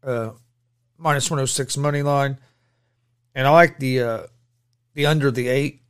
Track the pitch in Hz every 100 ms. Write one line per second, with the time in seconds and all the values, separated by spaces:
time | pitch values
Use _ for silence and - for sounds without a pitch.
0 | 135 120 113 - _ _ _ _ _ _
1 | 160 147 127 156 135 - 131 139 143 143
2 | 143 143 139 135 _ _ _ _ _ _
3 | _ _ _ 135 135 160 170 - 131 127
4 | 120 113 - _ _ _ _ _ _ 151
5 | 147 156 139 123 123 131 147 -